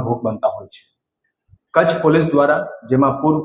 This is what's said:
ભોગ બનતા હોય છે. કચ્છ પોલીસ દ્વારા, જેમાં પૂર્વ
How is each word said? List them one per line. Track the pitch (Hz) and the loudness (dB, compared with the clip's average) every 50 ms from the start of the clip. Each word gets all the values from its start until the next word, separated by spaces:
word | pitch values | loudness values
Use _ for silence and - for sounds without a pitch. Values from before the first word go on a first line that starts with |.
| 107 | 0
ભોગ | 113 120 117 117 | -4 -6 -4 -4
બનતા | 113 110 107 - - - | -6 -6 -2 -4 -4 -4
હોય | - 98 - - | -4 -12 -16 -20
છે. | - _ _ _ _ _ _ _ _ _ _ _ _ _ _ - _ _ _ - | -20 _ _ _ _ _ _ _ _ _ _ _ _ _ _ -20 _ _ _ 0
કચ્છ | 165 180 165 160 - - | 2 2 2 0 0 2
પોલીસ | 156 151 160 151 - 143 | 2 4 4 2 2 2
દ્વારા, | 143 143 143 151 - - - - - - 117 131 | 2 2 2 2 0 -2 -8 -12 -16 -6 -2 0
જેમાં | 131 139 135 135 - 147 | 2 2 2 0 0 0
પૂર્વ | 156 156 156 - | 0 0 0 2